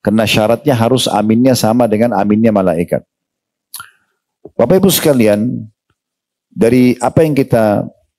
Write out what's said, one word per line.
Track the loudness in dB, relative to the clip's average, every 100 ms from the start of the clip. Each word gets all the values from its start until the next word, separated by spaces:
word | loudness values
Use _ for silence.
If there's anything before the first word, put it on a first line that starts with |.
Karena | -2 -2 0
syaratnya | 0 0 0 -2
harus | 0 0 0 -2
aminnya | -2 0 2 2
sama | 0 0 0 0
dengan | 0 -2
aminnya | -2 0 0 2
malaikat. | 2 0 -2 -2 -6 -8 _ _ _ _ _ _ -20 -20 _ _ _ _ _ -10
Bapak | -2 0 2
Ibu | 2
sekalian, | 0 0 2 2 0 -2 -6 -12 _ _ _ _ _ _ _ _
dari | -2 2 2 2 0
apa | -2 0 0
yang |
kita | 0 0 0 2 0 -4 -12 _